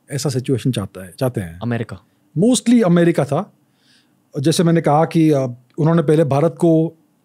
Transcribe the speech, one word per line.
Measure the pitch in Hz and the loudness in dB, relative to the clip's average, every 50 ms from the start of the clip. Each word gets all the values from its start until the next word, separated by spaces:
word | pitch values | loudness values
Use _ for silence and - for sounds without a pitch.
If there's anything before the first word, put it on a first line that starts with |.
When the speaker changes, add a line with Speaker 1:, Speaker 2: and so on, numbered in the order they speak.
| _ _ | _ _
Speaker 1:
ऐसा | 147 135 - 151 | -10 -6 -6 -4
सिचुएशन | 120 131 127 - 135 113 - 139 | -4 -4 -2 -2 -4 -2 -2 -2
चाहता | 120 110 98 - - 90 95 | -4 -4 -6 -8 -12 -16 -18
है, | 92 - - | -18 -8 -4
चाहते | 135 127 - 110 | -4 -4 -4 -4
हैं। | 92 85 82 90 | -8 -8 -12 -10
Speaker 2:
अमेरिका। | 110 120 117 113 113 - - - _ _ _ _ _ _ _ | -6 -6 -6 -6 -6 -10 -12 -18 _ _ _ _ _ _ _
Speaker 1:
Mostly | 147 190 240 254 - - 240 247 240 220 | 0 0 2 0 0 0 2 2 2 4
अमेरिका | 170 175 175 170 170 165 - 143 | 4 2 4 2 2 2 0 -2
था। | - - 160 214 - _ _ _ _ _ _ _ _ _ _ _ _ _ _ _ _ _ 151 | -2 -4 -6 -6 -8 _ _ _ _ _ _ _ _ _ _ _ _ _ _ _ _ _ -4
जैसे | 135 165 156 - 175 | -2 0 0 2 2
मैंने | 170 165 165 | 2 2 2
कहा | 156 165 143 151 165 | 2 2 2 2 2
कि, | 160 - 170 160 156 | 0 0 2 2 2
अ, | 147 135 131 127 120 - _ _ _ | 2 0 0 -4 -8 -12 _ _ _
उन्होंने | - 147 156 170 170 | -2 0 2 2 2
पहले | 156 139 156 156 165 | 2 2 2 2 2
भारत | 139 135 143 156 170 165 - | 2 0 0 0 0 0 0
को, | 175 170 160 160 160 | 2 2 2 2 0
अ, | 165 160 _ _ _ _ _ _ | -2 -6 _ _ _ _ _ _